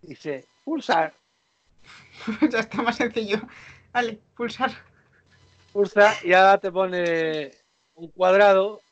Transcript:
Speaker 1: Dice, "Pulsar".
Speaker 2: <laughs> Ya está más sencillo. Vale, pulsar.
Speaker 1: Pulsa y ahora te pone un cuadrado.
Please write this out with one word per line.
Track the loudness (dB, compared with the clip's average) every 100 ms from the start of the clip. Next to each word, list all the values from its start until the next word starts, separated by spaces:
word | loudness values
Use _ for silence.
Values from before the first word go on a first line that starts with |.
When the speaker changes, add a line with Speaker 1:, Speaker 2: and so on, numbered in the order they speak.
Speaker 1:
Dice, | -20 -16 -12 -12 -14 _
"Pulsar". | -10 -10 -4 -2 -2 _ _ _ _ _ _ _ _ -20 -20 -18 -12
Speaker 2:
<laughs> | -2 -2
Ya | -2
está | -6 -4
más | -4 -4
sencillo. | -4 -6 -6 -6 -8 -20 -20 -20 _
Vale, | -6 -6 -8 _ _
pulsar. | -10 -6 -8 -8 -20 _ _ _ _ _ _ _ _
Speaker 1:
Pulsa | -4 -2 4 4 4
y | 2
ahora | 4 6 4
te | 0
pone | -4 -4 -2 -2 -2 -2 -6 -10 -16 _ _ _
un | _ -20
cuadrado. | -2 2 4 6 4 2 -6 _